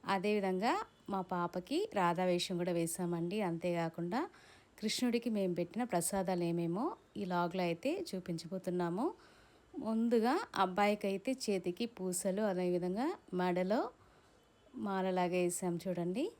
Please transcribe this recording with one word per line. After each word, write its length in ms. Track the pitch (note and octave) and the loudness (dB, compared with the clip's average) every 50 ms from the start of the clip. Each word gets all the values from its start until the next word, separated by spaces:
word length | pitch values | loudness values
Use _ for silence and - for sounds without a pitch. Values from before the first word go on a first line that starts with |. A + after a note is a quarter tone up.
| - - G3 | 0 0 -2
అదేవిధంగా 580 | G3 F3+ G#3 G#3 G#3+ G3 F#3+ F#3+ F#3 G3+ B3 E4 G4+ A4 - - - - - G3+ | 0 2 2 2 2 2 2 0 2 2 2 0 0 -2 -6 -12 -18 -8 -4 -4
మా 60 | G3 F3+ - F#3+ | -4 -2 -2 -2
పాపకి 440 | F3 F3 F3 - F#3 F3+ - C4+ E4+ G#4 A4 - G#3 | -2 -2 -2 -2 -6 -6 -2 -2 -2 -2 0 0 2
రాధావేషం 560 | F3+ F3 F3 E3+ F#3 F#3 F3 F3 - - F#3+ E3+ | 2 2 4 2 2 2 2 2 0 -2 -2 0
కూడా 120 | F3 F#3 F3 E3+ | 0 0 2 0
వేశామండి. 580 | E3+ E3 - - F3+ E3+ F3 E3+ E3 F3 G3 G#3+ G#3 F3 | 0 0 -2 -2 -2 -2 0 0 -2 -2 -2 0 0 0
అంతేకాకుండా 720 | E3+ E3 E3+ F3+ F3 E3+ E3 E3 - - E3+ F3 F#3 B3+ E4 - - - - - - - - - - - | -2 -2 -2 0 0 0 0 -2 -2 -4 -4 -2 -2 -2 -2 -4 -6 -18 -20 -20 -20 -20 -20 -20 -14 -6
కృష్ణుడికి 520 | - G#3+ - - B3 B3 A3+ A#3+ A#3 B3 A3 | -4 -2 0 2 0 2 2 2 0 0 0
మేము 160 | G#3 G3 F#3 F3 D#3+ | 2 2 2 2 0
పెట్టిన 260 | F3 E3+ - G#3+ B3 A#3 | -2 -2 -2 -4 -2 0
ప్రసాదాలు 540 | - F3 F3 - - G3 F#3+ F3+ F#3 F3 F3 E3+ | 0 0 0 0 0 0 0 0 0 0 2 0
ఏమేమో 380 | E3+ E3+ E3+ E3 E3+ G3 B3 F4 A4+ - - _ _ G#3 | 0 0 0 0 0 0 -2 -2 -4 -6 -14 _ _ -6
ఈ 40 | G3+ F3+ F3+ | -4 -2 0
లాగ్లో 300 | F3 F3 F3 F3+ F#3 F3+ | 0 0 0 0 0 0
అయితే 240 | F3 E3+ E3+ - C4 E4 G4+ F4+ - | 0 -2 0 0 -2 -2 -2 -4 -6
చూపించబోతున్నాము. 960 | - F#3 F3 - E3+ E3 - E3 F#3+ F#3+ F#3 F#3+ F3 F3+ F3 E3+ E3+ F#3+ B3+ F4+ A4+ - - - - - - - - - - - - F4 - | -6 -8 -4 -4 -6 -6 -6 -6 -8 -4 -4 -2 0 0 0 0 0 0 0 -2 -2 -6 -18 -20 -20 -20 -20 -20 -20 -20 -20 -16 -12 -6 -4
ముందుగా 500 | G#3+ A3 A3+ A3+ A#3 A#3 A#3 A3 A#3+ C#4+ F#4+ A#4 - - F#3+ G3 | 0 0 2 2 4 4 4 4 4 2 2 0 -2 0 2 2
అబ్బాయికైతే 680 | F#3 F3+ G3 G3+ G#3 G#3 G#3 - G3 G3 F#3+ - - C4 C4 - | 2 4 2 4 4 2 2 0 -2 -2 -2 -2 -2 -2 -2 0
చేతికి 420 | - G3+ F#3+ F3 F3+ F3 - A#3 A#3 - - | 0 0 0 0 -2 -2 -2 -4 -6 -4 -4
పూసలు, 440 | F#3 F#3 F3+ F3+ - G3 F#3 G3+ A3 G#3 | -4 -2 -2 0 0 0 0 2 0 0
అదేవిధంగా 560 | F#3 F3+ F3+ F3+ F3 F3+ F3 F#3 F#3 G#3 B3+ D#4+ G4 - - - - F3+ F3+ | 2 2 2 2 2 2 0 0 0 0 0 -2 -2 -4 -8 -6 -2 0 0
మెడలో 380 | F#3 F3 F3+ F#3 F#3 G#3 C4 F#4 B4 - - - - - - - - - - _ _ _ _ - - - - A3 | 2 2 2 2 2 2 0 0 -2 -6 -14 -20 -20 -20 -20 -20 -20 -20 -20 _ _ _ _ -20 -16 -10 -6 -4
మాలలాగా 500 | G#3 G3 F#3+ F#3+ F#3+ F#3 F#3 F3+ F3 F3+ F3+ F3+ | -2 -2 0 0 0 2 2 2 2 2 2 2
వేసాం 320 | F3 F3 - F#3+ F3+ F3 E3+ - | 2 0 -2 -2 -2 -2 -2 -2
చూడండి. 420 | F#3+ F3+ F3 E3+ F3 F#3 A3 D4+ G#4+ A#4 - | -4 -2 -2 -2 -2 -2 -2 -2 -4 -4 -10